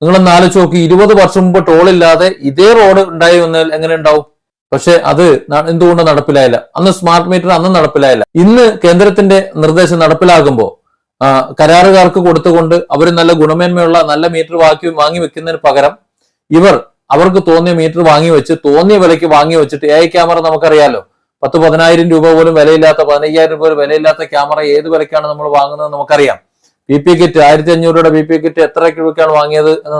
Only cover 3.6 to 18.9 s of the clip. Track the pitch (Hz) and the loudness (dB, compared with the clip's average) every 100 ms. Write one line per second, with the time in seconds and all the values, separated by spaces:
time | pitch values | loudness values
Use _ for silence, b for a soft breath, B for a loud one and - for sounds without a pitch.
3.6 | 160 156 160 160 156 151 147 _ _ _ | -4 -4 -4 -2 0 -2 -4 _ _ _
4.6 | _ 135 - 170 147 143 175 135 - 147 | _ -4 0 0 0 0 2 0 -2 -4
5.6 | 160 170 175 170 160 147 147 139 127 117 | -4 0 0 2 0 -2 0 0 0 -2
6.6 | - - 185 185 170 170 180 180 175 170 | -6 -4 -2 -2 -2 -2 -2 -4 -2 -2
7.6 | 180 180 151 147 135 113 - 165 190 247 | 0 -2 -2 0 0 0 -2 0 2 4
8.6 | 226 202 175 180 208 196 196 196 196 151 | 2 2 0 2 2 2 2 0 -2 -2
9.6 | 156 165 165 170 156 160 117 160 143 120 | -2 0 0 0 0 0 2 2 2 -2
10.6 | 101 - _ _ _ - 135 135 127 135 | -4 -8 _ _ _ -6 -2 -2 -4 -2
11.6 | 151 175 190 190 180 196 175 160 175 165 | 2 4 4 4 2 0 0 0 0 0
12.6 | 160 175 - 143 170 170 165 165 156 160 | 0 -2 -2 -2 -2 0 0 0 0 -2
13.6 | 180 175 165 170 151 151 170 165 160 165 | -2 -2 0 0 0 -2 -4 -4 -6 0
14.6 | 160 156 170 160 151 175 165 160 165 160 | 0 0 -4 -4 -4 -4 -8 -10 -10 -4
15.6 | 151 135 143 214 _ _ _ _ - 160 | -2 0 -2 -4 _ _ _ _ -4 0
16.6 | 190 131 - _ - 143 185 185 185 165 | 2 0 -6 _ -4 -2 0 0 0 0
17.6 | 175 165 160 165 160 147 170 151 - 165 | 0 -2 -4 -2 0 2 2 0 -2 -4
18.6 | 143 147 190 | 0 0 2